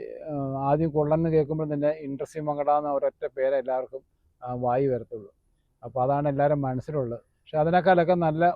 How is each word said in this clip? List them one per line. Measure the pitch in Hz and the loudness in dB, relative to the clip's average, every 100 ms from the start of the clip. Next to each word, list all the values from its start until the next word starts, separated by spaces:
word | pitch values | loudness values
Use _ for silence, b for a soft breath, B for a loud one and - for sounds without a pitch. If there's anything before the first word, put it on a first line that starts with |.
| 55 57 156 | -6 -12 -8
ആ, | 143 135 135 139 | -6 -4 -2 0
ആദ്യം | 151 165 147 | 2 2 0
കുള്ളൻ | 147 156 | 2 2
എന്ന് | 165 160 | 2 2
കേൾക്കുമ്പോൾ | 143 156 156 147 | 2 -2 -2 0
തന്നെ | 147 156 143 | 0 -2 -6
ഇൻട്രസ്റ്റി | 139 147 160 151 | -8 -8 -8 -4
മങ്കട | 147 143 147 | -2 2 2
എന്ന | 151 139 | 2 0
ഒരൊറ്റ | 139 - 151 139 | -2 -4 -8 -2
പേര് | 131 135 | 0 0
എല്ലാവർക്കും, | 127 131 127 135 _ _ _ _ | 0 -4 -4 -12 _ _ _ _
ആ, | 123 123 123 | -10 -4 0
വായി | 123 139 123 | 2 2 -2
വരത്തുള്ളൂ. | 113 117 98 _ _ _ _ _ | -6 -14 -14 _ _ _ _ _
അപ്പോൾ | 120 127 | -8 -2
അതാണ് | 131 143 147 | 0 0 0
എല്ലാവരും | 139 143 147 131 | 2 2 2 -2
മനസ്സിലുള്ളത്. | 127 - 151 120 117 _ _ | -4 -4 -4 -4 -6 _ _
പക്ഷെ | _ 156 | _ 0
അതിനേക്കാളൊക്കെ | 160 180 175 180 165 175 165 | 2 4 4 4 4 2 2
നല്ല | 156 175 | 2 2